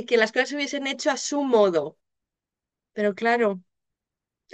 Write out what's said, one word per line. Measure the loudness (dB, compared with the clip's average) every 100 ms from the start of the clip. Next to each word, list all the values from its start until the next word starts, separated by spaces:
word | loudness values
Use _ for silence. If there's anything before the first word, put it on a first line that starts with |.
| 0
que | 2
las | 2
cosas | 0 -2
se | -4
hubiesen | -6 -4 -6
hecho | -4 -2
a | -2
su | -2 -4
modo. | 2 4 4 2 -2 -8 _ _ _ _ _ _ _ _ _
Pero | -4 -2
claro, | 0 0 2 2 -2 -8 _ _ _ _ _ _ _ _